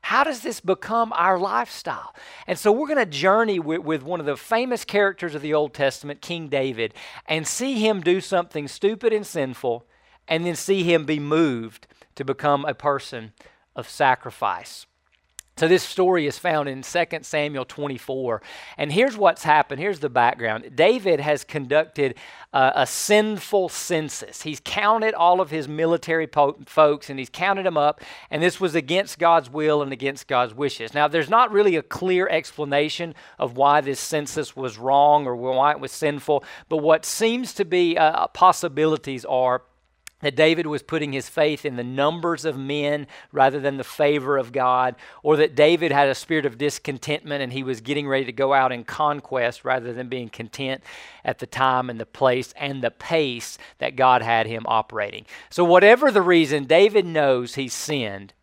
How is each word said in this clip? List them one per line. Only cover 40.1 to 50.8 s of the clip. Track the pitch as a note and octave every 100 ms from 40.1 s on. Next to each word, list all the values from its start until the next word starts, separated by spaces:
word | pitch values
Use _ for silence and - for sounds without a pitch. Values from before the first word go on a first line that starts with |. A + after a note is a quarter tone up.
| _
that | D3+ C3
David | D#3 E3 D#3
was | D3
putting | - D#3+ C#3+
his | C3+ A#2+
faith | - D3+ D3
in | D3+ B2
the |
numbers | B2 C3 C#3+ E3+ E3 D#3+
of | D#3
men | C3 C3+ D3 D3 D3 C#3 - -
rather | C#3+ C3 C#3
than | C#3 C#3
the |
favor | B2 - D3 D3 C3 C#3
of | B2
God, | B2+ B2+ B2+ B2+ B2 - -
or | D3+ D3+
that | D3+
David | C3 D3+ E3+ E3
had | C#3 C#3+
a |
spirit | C3 - D#3+
of | C#3 A#2+
discontentment | D3 - - B2+ - D3+ D3+ C#3+
and | C3
he | B2+
was | C3 B2
getting | A2+ C#3+ C#3+
ready | C3+ B2+
to |
go | A2+ C3+
out | C#3 C3
in | B2
conquest | A#2 - D3+ D3 - B2+ A#2+ B2
rather | C3 C3 A#2
than | A#2+ B2+
being | B2+ A#2
content | - A#2 - C3+ C3